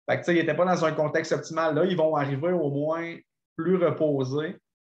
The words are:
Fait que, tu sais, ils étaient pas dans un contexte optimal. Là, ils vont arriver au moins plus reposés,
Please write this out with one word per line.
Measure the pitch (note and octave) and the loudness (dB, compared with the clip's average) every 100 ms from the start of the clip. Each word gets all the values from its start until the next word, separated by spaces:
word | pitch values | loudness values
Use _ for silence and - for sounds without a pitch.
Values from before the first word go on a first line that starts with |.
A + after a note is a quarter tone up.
| - | -4
Fait | B2 | -2
que, | |
tu | - | 2
sais, | E3+ | 2
ils | |
étaient | D#3 D3+ | 2 2
pas | F3+ | 2
dans | E3+ D#3+ | 2 0
un | |
contexte | D#3 D3+ D#3 - | 0 0 0 -2
optimal. | C#3+ - D#3+ D#3+ | -2 -2 -2 0
Là, | D3 F#3 | 2 2
ils | F3+ | 2
vont | D#3 D3+ | 2 2
arriver | C#3 C3+ E3+ | -2 -2 0
au | F3+ D3 | 0 0
moins | C#3 D3+ E3 E3+ E3+ - _ _ - | -2 -2 -4 -6 -12 -18 _ _ -4
plus | E3 F#3 | 0 2
reposés, | E3+ C3+ D#3 C#3 C3 C#3+ D#3+ - _ _ _ | 2 2 0 0 -2 -4 -6 -8 _ _ _